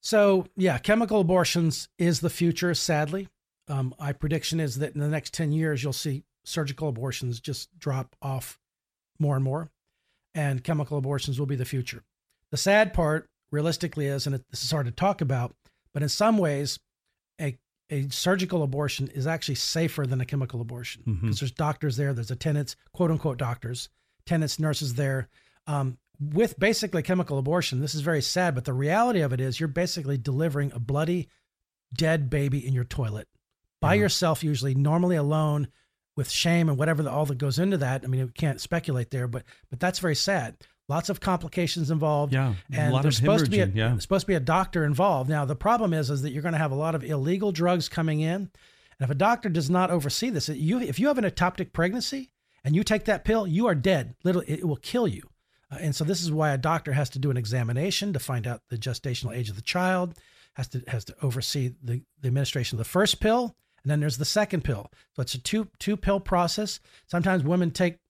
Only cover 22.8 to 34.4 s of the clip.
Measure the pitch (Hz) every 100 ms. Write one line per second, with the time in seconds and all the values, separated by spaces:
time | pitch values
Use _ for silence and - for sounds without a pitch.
22.8 | _ - 175 160 160 123 127 120 113 123
23.8 | - _ _ _ - 170 151 - 156 143
24.8 | 143 120 139 135 - _ _ _ - 147
25.8 | 131 123 _ _ 147 151 226 - 202 220
26.8 | 214 175 147 185 156 139 131 175 - 127
27.8 | 143 151 147 160 - 180 180 131 127 127
28.8 | 143 190 240 208 143 123 131 123 160 139
29.8 | 180 - 139 139 117 135 165 143 143 120
30.8 | 120 139 160 175 - _ _ _ _ _
31.8 | _ 123 160 160 135 151 143 135 127 131
32.8 | 123 - 117 104 - _ _ _ _ _
33.8 | 151 202 208 - 175 156